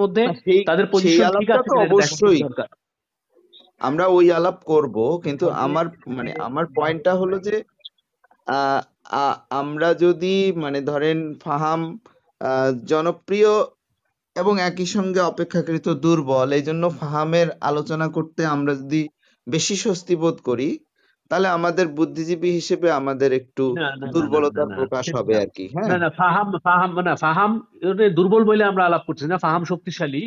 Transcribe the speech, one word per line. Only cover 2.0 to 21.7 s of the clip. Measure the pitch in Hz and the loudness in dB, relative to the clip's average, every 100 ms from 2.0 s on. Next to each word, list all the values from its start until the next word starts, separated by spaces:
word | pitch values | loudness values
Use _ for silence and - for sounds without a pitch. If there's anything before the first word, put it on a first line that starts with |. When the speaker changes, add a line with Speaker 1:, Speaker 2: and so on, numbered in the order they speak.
| 147 - | 2 2
Speaker 1:
খুব | 202 | 4
Speaker 2:
অবশ্যই। | 156 135 | 4 0
Speaker 1:
দরকার। | 127 110 _ _ _ _ _ _ _ _ - _ - | -6 -10 _ _ _ _ _ _ _ _ -20 _ -6
Speaker 2:
আমরা | 131 156 185 | -4 0 4
ওই | 180 175 | 6 6
আলাপ | 170 175 180 | 4 0 -2
করব, | - 151 139 104 123 170 | 0 2 2 0 0 -2
কিন্তু | 165 139 170 | -4 -2 -2
Speaker 3:
তবে | 82 | 0
Speaker 2:
আমার | 139 156 170 - 131 | 0 0 -2 -6 -12
মানে | 127 117 | -8 -8
আমার | - 113 139 165 151 | -8 -6 -4 -4 -2
পয়েন্টটা | 151 160 180 | -2 0 0
হলো | 185 185 190 | 0 0 -4
যে, | 202 214 - _ - _ _ _ _ _ - | -4 -6 -6 _ -20 _ _ _ _ _ -4
আহ, | 135 139 139 - _ - 131 | -2 0 0 -4 _ -6 -2
আ-, | 139 - - | -2 -2 -6
আমরা | 135 147 151 165 | -6 -4 -2 0
যদি | 160 175 160 185 196 190 170 | 2 2 2 0 0 0 -2
মানে | 147 139 | -4 -4
ধরেন | 139 147 151 160 156 | -4 -2 0 -2 -4
ফাহাম, | 143 165 147 156 165 165 202 _ _ _ - | -8 -6 -2 -2 -2 -4 -10 _ _ _ -8
আহ, | 131 131 131 123 117 | -2 0 0 0 0
জনপ্রিয় | 156 165 170 - 202 214 214 - _ _ _ _ _ _ 175 | 0 0 -4 -2 2 4 4 0 _ _ _ _ _ _ -2
এবং | 196 202 | 0 2
একই | 180 180 180 | 0 -2 -4
সঙ্গে | 202 185 185 | -2 0 0
অপেক্ষাকৃত | 170 170 170 175 156 160 175 | 0 -2 -4 -4 -2 -4 -2
দুর্বল, | 151 165 165 135 131 131 | 0 2 2 2 0 2
এই | 143 147 | 0 -2
জন্য | 165 170 | -2 -2
ফাহামের | 143 147 151 160 170 165 - | -2 -4 -2 0 2 0 0
আলোচনা | 143 151 156 160 160 | -2 -2 -2 -4 -2
করতে | 160 156 - 160 | -4 -6 -4 -2
আমরা | 143 143 | 0 -2
যদি | 135 139 156 151 _ _ _ - | -2 -2 -4 -4 _ _ _ -6
বেশি | 160 - 196 | -4 -2 -2
স্বস্তি | 233 170 - 170 | -2 -4 -2 0
বোধ | 165 160 | 0 -2
করি, | - 120 139 311 _ _ _ _ - | -4 -2 -2 -6 _ _ _ _ -4
তাহলে | 170 190 | 0 0
আমাদের | 170 170 | 0 0